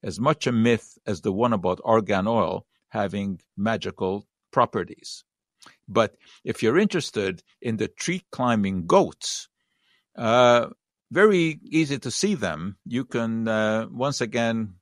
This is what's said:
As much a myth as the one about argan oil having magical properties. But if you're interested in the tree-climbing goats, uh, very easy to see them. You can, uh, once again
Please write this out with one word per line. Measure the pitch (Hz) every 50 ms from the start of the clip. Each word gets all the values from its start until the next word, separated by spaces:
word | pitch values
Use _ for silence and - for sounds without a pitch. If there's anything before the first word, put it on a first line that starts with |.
| -
As | 107 85 95
much | 113 139 156 - -
a | 135
myth | 120 113 113 120 120 107 - - - _ _ -
as | 104 82
the | - 104
one | 95 98 117 120 117
about | 101 87 92 92 87 -
argan | - 113 113 107 90 104 95 92 107
oil | 117 113 92 80 - 101 - _ _ _ _ _
having | - 117 104 98 95 101 101 98 95 82 _ _ _ -
magical | 98 113 113 98 - 101 87 - 107 92 95 104 104 _ _ _ _ _
properties. | - 135 120 113 - 113 90 87 - _ _ - - - _ _ _ _ _ _ _ _ - - _ _ _ -
But | 98 104 110 104 _ _ _ _ - _ _
if | - 113 -
you're | - 110 127 170
interested | 214 208 - 175 - - - 107 101 95 95 85 _ _ _ _
in | - 123 113 104
the | 107 -
tree-climbing | _ - - - 170 185 - _ - - 127 123 117 107 101 98 95 92 85
goats, | 85 87 95 180 90 - _ - - - - - _ _ _ _ _ _ _ _ _ _ _ _ _ _
uh, | - 117 110 113 123 123 123 120 120 113 - - _ _ _ _ _ _ _
very | - 175 202 220 208 180 165 165 156 151 -
easy | - - 156 160 139 143 120
to | - 127
see | 117 - - 202 208
them. | 143 107 90 80 76 82 98 101 _ _
You | - 117 123 131
can, | _ - 120 117 113 113 113 113 113
uh, | 110 110 110 107 107 110 113 -
once | - 117 127 143 139 -
again | 127 110 107 120 117 117 113 113 113 104 92 _